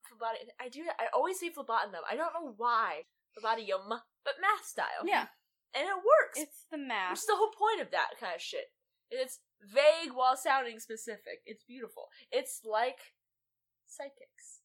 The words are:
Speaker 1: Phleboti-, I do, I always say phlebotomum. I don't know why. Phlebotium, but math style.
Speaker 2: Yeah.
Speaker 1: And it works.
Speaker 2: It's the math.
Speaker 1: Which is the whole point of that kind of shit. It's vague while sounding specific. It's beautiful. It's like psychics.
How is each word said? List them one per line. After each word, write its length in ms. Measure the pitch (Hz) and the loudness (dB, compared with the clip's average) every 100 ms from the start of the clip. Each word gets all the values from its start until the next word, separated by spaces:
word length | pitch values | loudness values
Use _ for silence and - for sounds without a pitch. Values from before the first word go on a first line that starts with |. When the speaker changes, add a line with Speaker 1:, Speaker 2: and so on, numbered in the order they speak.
| - | -20
Speaker 1:
Phleboti-, 400 | 220 226 226 233 - | -8 -6 -4 -10 -12
I 100 | 247 | -12
do, 200 | 262 339 - | -8 -6 -4
I 80 | 226 | 0
always 320 | - 320 381 | 2 2 0
say 100 | 339 | -6
phlebotomum. 540 | 330 247 226 202 180 - | -8 -2 0 0 -6 -6
I 80 | 233 | -2
don't 180 | 330 | -2
know 200 | 320 311 | -4 -10
why. 540 | 208 233 233 214 156 - _ _ - | -2 2 2 2 -2 -10 _ _ -6
Phlebotium, 680 | 220 226 208 190 196 226 - _ | -2 -2 0 -2 -2 -6 -6 _
but 160 | - - | -6 0
math 260 | 381 403 - | 2 2 -2
style. 400 | - 160 69 339 | -4 -4 -2 0
Speaker 2:
Yeah. 220 | 339 - _ _ _ _ | 0 0 _ _ _ _
Speaker 1:
And 140 | 247 339 | -4 -2
it 80 | 381 | 0
works. 420 | 392 605 - - | 8 8 8 -2
Speaker 2:
It's 240 | 302 - - | -8 -10 -12
the 60 | 311 | -10
math. 340 | 269 220 185 | -4 -2 -2
Speaker 1:
Which 80 | 185 | -2
is 60 | - | 0
the 80 | 403 | 2
whole 160 | 427 | 2
point 300 | - 427 427 | 2 2 2
of 100 | 240 | -2
that 260 | 180 - - | 0 -2 -2
kind 160 | 208 | -8
of 80 | 170 | -8
shit. 300 | - 165 - _ _ _ _ | -6 -8 -10 _ _ _ _
It's 300 | 254 254 - _ _ | -6 -6 -6 _ _
vague 540 | 202 226 294 330 330 | -2 6 6 6 0
while 220 | 247 254 269 | 2 2 4
sounding 420 | 302 269 247 220 | 2 2 2 -8
specific. 640 | - 220 - 214 - - - | -12 -12 -10 -12 -12 -14 -14
It's 160 | 214 | -18
beautiful. 460 | _ 247 220 - - - - | _ -14 -14 -14 -18 -20 -4
It's 320 | 247 262 - | -4 -2 -10
like 500 | 226 214 247 269 - _ _ _ _ _ _ _ _ | -2 0 0 -2 -18 _ _ _ _ _ _ _ _
psychics. 760 | - 277 277 - _ - - | -14 -14 -14 -20 _ -20 -20